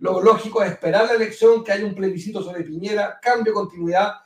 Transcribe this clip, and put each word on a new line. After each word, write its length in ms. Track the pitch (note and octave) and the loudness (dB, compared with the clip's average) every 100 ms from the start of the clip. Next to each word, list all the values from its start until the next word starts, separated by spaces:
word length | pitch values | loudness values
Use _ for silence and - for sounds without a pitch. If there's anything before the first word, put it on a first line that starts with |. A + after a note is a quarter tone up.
lo 200 | F3+ F#3 | -2 4
lógico 420 | G#3 A3 - A3 | 4 4 0 -2
es 100 | F#3+ | -2
esperar 340 | - E3 F#3+ A3+ | -2 0 2 2
la 80 | |
elección, 500 | A3+ A3 - A3+ A3+ | 2 0 4 4 4
que 80 | G#3+ | 2
haya 140 | G3+ G#3 | -2 -2
un 80 | |
plebiscito 480 | F#3+ F#3+ E3+ G3 F#3+ | -4 -4 -4 -8 -8
sobre 220 | F#3 F3+ | -8 -8
Piñera, 540 | D3+ D#3+ G3+ G#3+ G3+ - | -10 -8 -6 -4 -4 -4
cambio, 320 | A#3+ A#3+ A3 | -2 0 0
continuidad, 580 | G#3 F#3+ F3 E3+ F3+ G3+ - | -2 -4 -6 -2 0 0 -4